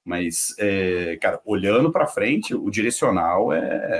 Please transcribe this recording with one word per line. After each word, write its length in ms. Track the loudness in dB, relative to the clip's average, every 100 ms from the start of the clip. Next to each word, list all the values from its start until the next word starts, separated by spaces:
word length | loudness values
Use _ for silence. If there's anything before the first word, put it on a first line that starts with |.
Mas, 520 | -6 -2 -2 -2 -4 -2
é, 580 | 0 0 0 0 -2 -2
cara, 200 | -2 -2
olhando 480 | -2 0 4 4 4
pra 160 | 2 0
frente, 480 | 0 0 0 -2 -4
o 120 | -2
direcional 840 | -2 -2 0 2 2 2 2 2
é, 80 | 0 -2 -4 -2